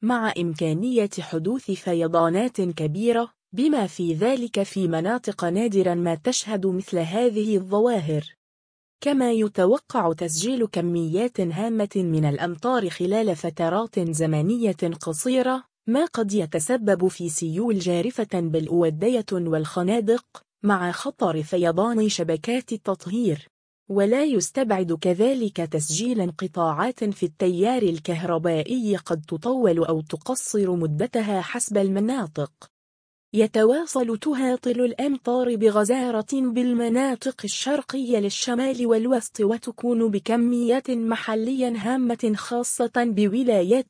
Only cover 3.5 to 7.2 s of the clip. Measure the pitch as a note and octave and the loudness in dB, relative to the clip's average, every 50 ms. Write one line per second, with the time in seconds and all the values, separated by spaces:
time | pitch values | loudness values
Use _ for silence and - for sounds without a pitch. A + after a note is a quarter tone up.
3.5 | - F#3+ C4+ D#4 D4+ C4+ G3+ F3+ - - F3 E3+ D#3+ D#3 G3+ A#3+ C4+ B3+ A#3+ A3+ | -4 0 2 2 2 2 0 -2 -2 -4 -2 -2 0 2 2 2 2 0 -2 -2
4.5 | - G3+ G3 - - G3 F#3+ E3 E3 D#3+ E3 G3 A#3 B3 - A3 G3 - F3+ E3+ | -2 -2 -2 -2 -2 -2 0 0 0 0 0 0 -2 -2 -4 -6 -6 -4 -2 -2
5.5 | F3 G3+ A#3 A#3 G3 G3 F#3 F3+ F3 E3+ F3 E3+ E3 D#3 - B3 B3+ - - G#3+ | 0 0 0 2 2 2 2 2 2 0 0 0 -2 -2 -2 -2 -2 -2 -4 -4
6.5 | G#3+ G3 F3+ F#3+ F3+ F#3 G3 - - E3+ E3 D#3+ F#3 A3 | -4 -2 -2 -2 -2 -2 -4 -4 -2 -2 -2 -2 0 0